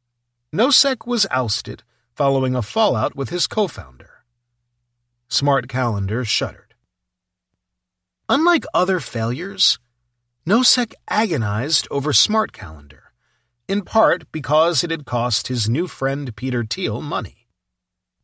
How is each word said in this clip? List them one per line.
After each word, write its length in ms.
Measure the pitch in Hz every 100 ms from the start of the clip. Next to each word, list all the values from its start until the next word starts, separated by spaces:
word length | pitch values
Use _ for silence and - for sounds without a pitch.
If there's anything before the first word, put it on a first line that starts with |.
| _ _ _ _ _
Nosek 560 | 160 269 233 277 254 240
was 180 | 240 208
ousted 500 | 131 117 - - - _ _ _
following 400 | - 139 135 131
a 80 | 127
fallout 540 | 104 220 208 113 139 139
with 140 | 123
his 180 | 175 -
co-founder. 760 | 220 196 - 67 64 - _ _ _ _ _ _ _ _ _ _ _ -
Smart 420 | - 139 135 127
Calendar 560 | 131 123 104 95 117
shuddered. 520 | 113 - 107 71 _ _ _ _ _ _ _ _ _ _ _ _ _ _ _ _ -
Unlike 360 | 254 339 330 -
other 280 | 165 180 185
failures, 800 | - 113 113 131 196 196 - - _ _ _ _ _ _ 156
Nosek 460 | 226 254 - 233 - -
agonized 800 | 196 220 147 104 104 143 160 -
over 240 | 139 139
Smart 400 | - - 220 208
Calendar, 580 | - 82 76 73 - _ _ _ _ _ _ -
in 140 | 202
part 500 | 170 226 160 170 -
because 500 | 160 131 156 165 170
it 80 | 170
had 140 | 160
cost 440 | 139 120 123 - -
his 200 | 123 107
new 180 | 131 180
friend 480 | - 135 143 135 -
Peter 280 | 131 123
Thiel 380 | 113 - 165 117
money. 440 | 151 185 - - _ _ _ _ _ _ _ _